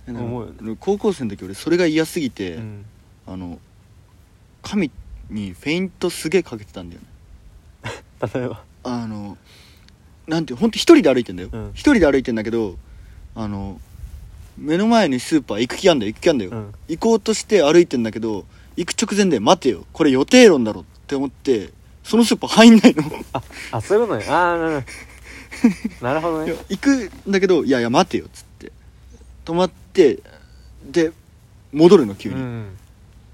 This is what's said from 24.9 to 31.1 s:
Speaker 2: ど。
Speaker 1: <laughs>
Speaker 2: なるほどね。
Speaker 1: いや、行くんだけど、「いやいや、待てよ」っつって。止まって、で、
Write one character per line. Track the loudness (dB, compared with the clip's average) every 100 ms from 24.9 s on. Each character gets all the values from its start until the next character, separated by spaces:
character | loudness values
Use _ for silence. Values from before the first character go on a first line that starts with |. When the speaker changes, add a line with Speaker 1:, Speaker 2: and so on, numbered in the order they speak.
| -16 -20 -20 -20 -20 -18 0 0 0 -10 -8
Speaker 2:
ど。 | -4
Speaker 1:
<laughs> |
Speaker 2:
な |
る | -2
ほ | -2
ど | -4 -4
ね。 |
Speaker 1:
い | -8
や、 | -8
行 | -4
く | 0 0 -2 -12 -4
ん |
だ | 0
け | 2
ど、 | 2 4
「い |
や | 0
い |
や、 | 2
待 | 2 2
て | -2
よ」 | -6
っ |
つ | -20
っ | -20 -20
て。 | -20 -20 -20 -20 -20 -20 -20 -20 -6
止 |
ま | 0 0
っ |
て、 | -2 -10 4 4 4 -8 -20 -20 -20 -20 -20 -6
で、 | 0 0